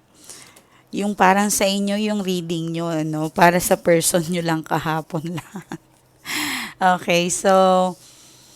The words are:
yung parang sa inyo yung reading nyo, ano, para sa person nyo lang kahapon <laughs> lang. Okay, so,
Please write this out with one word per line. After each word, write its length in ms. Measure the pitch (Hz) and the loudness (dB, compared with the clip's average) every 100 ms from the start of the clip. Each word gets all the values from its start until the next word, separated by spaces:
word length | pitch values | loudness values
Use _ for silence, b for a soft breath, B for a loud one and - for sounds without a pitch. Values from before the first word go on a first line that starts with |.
| _ B B B B B B B - | _ B B B B B B B -10
yung 240 | - 208 196 | -6 -4 2
parang 320 | 185 196 208 | 4 4 2
sa 160 | - | 0
inyo 320 | 196 202 202 202 | 0 0 -2 -2
yung 240 | 214 208 | -2 -2
reading 560 | 185 180 165 170 165 165 | -2 -4 -4 -4 -4 -6
nyo, 160 | 170 | -4
ano, 400 | 160 156 156 156 | -4 -4 -4 -4
para 240 | - 175 175 | 4 4 4
sa 240 | - 185 | 0 0
person 400 | - 170 - 180 160 | 4 2 2 -2 -2
nyo 160 | 175 | -4
lang 160 | 170 160 | -2 -4
kahapon 640 | - 160 160 160 156 165 165 | -2 -4 -2 -6 -4 -8 -6
<laughs> 80 | 165 | -10
lang. 240 | - 180 - 160 _ _ _ _ B 302 302 262 220 - | -12 -18 -14 -16 _ _ _ _ B -8 -6 -8 -10 0
Okay, 560 | 185 180 185 175 175 | 2 2 2 0 0
so, 640 | - 202 190 185 185 185 175 B B B B B | 0 4 4 6 4 2 -4 B B B B B